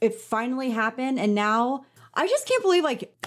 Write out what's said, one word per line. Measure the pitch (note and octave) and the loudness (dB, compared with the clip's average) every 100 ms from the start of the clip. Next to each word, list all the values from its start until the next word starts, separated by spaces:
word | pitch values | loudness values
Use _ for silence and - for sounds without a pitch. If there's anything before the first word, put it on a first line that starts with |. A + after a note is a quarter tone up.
it | A3+ | -2
finally | A3 - A3 A#3+ C4 C4 | -2 -6 -4 -2 -4 -2
happened. | A3+ A3 A#3 C4 C4 | -2 -2 -2 -4 0
And | G#3 | 2
now | G#3 G#3 A3 A#3+ C4+ - _ - | 2 2 2 0 -2 -8 _ -10
I | - F4 | -2 0
just | C#5+ C#5+ | 0 0
can't | B4+ | 0
believe, | F#4+ F4+ | 4 4
like, | D#4 A#3+ - _ | 2 -2 -8 _